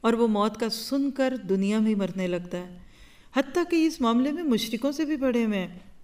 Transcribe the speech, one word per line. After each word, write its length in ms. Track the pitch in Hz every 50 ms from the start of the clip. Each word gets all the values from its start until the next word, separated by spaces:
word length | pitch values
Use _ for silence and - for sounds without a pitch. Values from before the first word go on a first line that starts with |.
اور 120 | - 226 226
وہ 160 | 226 233 233
موت 320 | 214 202 208 220 214 214
کا 80 | 233 220
سن 420 | 214 - - - 269 277 277 285
کر 240 | 262 - 262 262 262 247 196 175
دنیا 300 | 190 196 196 196 214 220
میں 160 | 214 220 220
مرنے 320 | 196 196 185 180 190 185
لگتا 320 | 180 180 175 180 175 180 180
ہے۔ 200 | 180 180 180 - - - - - - - - - - - -
حتیٰ 260 | 254 277 277 - 349 339 349
کہ 160 | - 330 320
اس 140 | 320 311 -
معاملے 320 | 254 226 233 240 254 285 302
میں 100 | 339 349
مشرکوں 500 | 302 240 208 220 226 - 214 - 277 294
سے 120 | 294 320
بھی 120 | 285 311
بڑے 280 | 262 269 262 240 240 226
ہوئے 140 | 220 208 190
ہیں۔ 200 | 185 175 175 180 - - - -